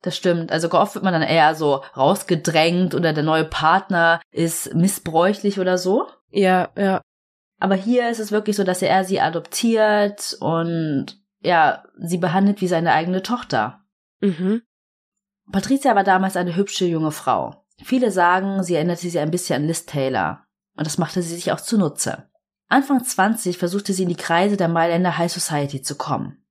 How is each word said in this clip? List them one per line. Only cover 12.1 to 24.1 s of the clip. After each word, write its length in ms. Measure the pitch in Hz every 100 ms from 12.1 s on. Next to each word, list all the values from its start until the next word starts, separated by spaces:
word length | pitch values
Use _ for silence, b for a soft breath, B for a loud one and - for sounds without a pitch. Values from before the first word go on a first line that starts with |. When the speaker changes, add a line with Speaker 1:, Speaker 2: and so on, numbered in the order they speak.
| 175
Speaker 1:
behandelt 420 | 175 175 202 202
wie 60 | 185
seine 260 | 170 165
eigene 300 | 143 165 185
Tochter. 600 | 190 233 - 123 107 - _ _ _ _
Speaker 2:
Mhm. 420 | 202 160 185 226 _ _ _ _ _ _ _ _ _
Speaker 1:
Patrizia 420 | 196 196 269 277
war 100 | 202
damals 320 | 196 190 190 190
eine 200 | 180 170
hübsche 300 | 202 - 180
junge 260 | 160 156
Frau. 520 | 151 - 107 64 - _ _
Viele 280 | - 254 240
sagen, 520 | 185 175 185 196 196
sie 120 | 175
erinnerte 340 | 165 165 170 175
sie 100 | 170
ein 120 | 156
bisschen 320 | 175 - 135
an 60 | 147
Liz 160 | 165
Taylor. 600 | - 147 135 123 82 - _ _ _ -
Und 100 | 156
das 120 | -
machte 240 | 160 185
sie 120 | 165
sich 180 | 170 -
auch 80 | -
zunutze. 680 | - 220 165 - - - - _ _ _ _
Anfang 360 | 277 277 269
zwanzig 540 | 247 - 196 226 180 175
versuchte 340 | 175 196 202
sie 120 | 185
in 40 |
die 80 | 185